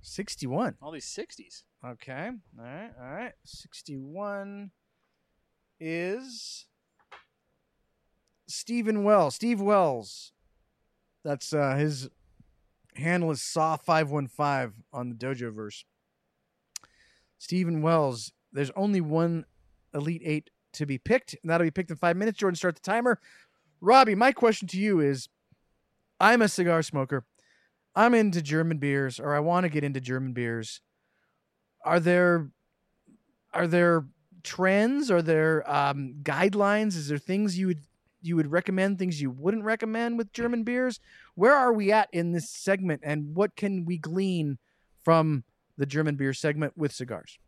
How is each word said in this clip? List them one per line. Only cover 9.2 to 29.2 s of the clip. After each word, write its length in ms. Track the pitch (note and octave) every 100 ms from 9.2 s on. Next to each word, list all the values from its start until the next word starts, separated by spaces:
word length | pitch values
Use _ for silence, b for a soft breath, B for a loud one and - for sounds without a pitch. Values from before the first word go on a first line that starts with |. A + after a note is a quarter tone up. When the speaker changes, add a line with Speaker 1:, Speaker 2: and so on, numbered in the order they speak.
| D3+ -
Speaker 1:
Steve 260 | A#3 A3
Wells. 720 | G3 G#3 E3 B2 G2+ - - _ _ _ _ _ _ _ _ _
That's, 300 | D3+ C#3+ -
uh, 220 | D3+ C#3+ C3+
his 340 | D3+ C#3 C3 _ _ _ _ _ _ _ _ -
handle 360 | D3+ F3+ E3
is 100 | C#3+
Saw 360 | - E3 D#3+ D#3
five 320 | - D#3+ D3
one 180 | D3 C3+
five 460 | - D3 C#3 B2 G#2+ _
on 180 | C#3 B2
the 60 | A2+
Dojo 380 | B2+ C3+ A#2+
Verse. 320 | G#2+ G#2+ - - _ _ _ _ _ _ _ _ - b b b b b _
Stephen 440 | - F3+ E3+ D#3+
Wells, 520 | D#3 E3 C#3+ A#2 G#2+ _ _
there's 200 | C#3 C#3 -
only 240 | G3+ G3
one 460 | D#3 D#3+ E3+ E3 - _ _ _ _
Elite 300 | C#3+ D3 E3+ D#3+
Eight 240 | D3+ - _ _
to 120 | - D3
be 120 | C3+
picked, 380 | - B3+ - -
and 80 | E3
that'll 160 | E3+ E3+
be 60 |
picked 200 | E3+ F3
in 60 | D#3+
five 200 | F3 F3
minutes. 200 | A3 G3+
Jordan, 180 | G3 F3
start 200 | F3+ D#3+
the 60 |
timer. 380 | - A3 B3 A3+ b b b b b _
Robbie, 340 | F3 C4 A#3+ G3
my 160 | B3
question 360 | - A#3 G#3+ F#3
to 80 | F#3
you 200 | G#3 F#3
is, 280 | C#3+ C3+ - _ _ _ _ _ _ _ _ _
I'm 220 | G3 A#3+
a 60 | G#3+
cigar 340 | - F3 E3
smoker. 440 | D#3 D3 C3+ C#3 - _ _ _ _ _ _ -
I'm 180 | A#3
into 280 | A#3 G#3+ F3
German 360 | D3 D#3 E3 D#3
beers, 420 | C#3+ C#3 C3+
or 160 | B2